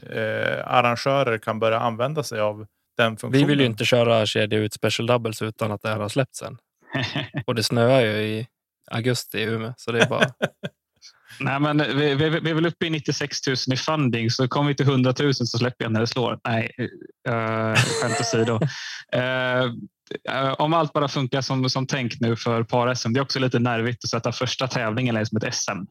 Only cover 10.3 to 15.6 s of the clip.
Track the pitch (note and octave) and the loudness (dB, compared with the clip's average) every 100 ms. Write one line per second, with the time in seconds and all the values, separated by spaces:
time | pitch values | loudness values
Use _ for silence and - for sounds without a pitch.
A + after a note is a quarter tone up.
10.3 | - - - - _ _ _ - _ - | 0 -6 -6 -14 _ _ _ -20 _ -20
11.3 | - C3+ C#3 D3 D3 C3 C3+ D3+ C#3 D#3 | -6 -4 0 2 2 2 2 2 2 2
12.3 | D#3+ D#3+ D#3+ E3+ - E3+ D#3 - C#3 C#3+ | 0 0 0 0 0 -2 -2 -2 -4 -4
13.3 | - C#3 B2+ C3 B2+ - D#3 B2+ A#2 A2+ | -4 -2 -2 0 -2 0 2 2 2 0
14.3 | B2 B2+ D3 C#3+ C#3 C#3 C3 B2+ B2+ C#3+ | 0 0 2 0 2 2 4 2 2 2
15.3 | C3 A#2 A2 | 2 -2 0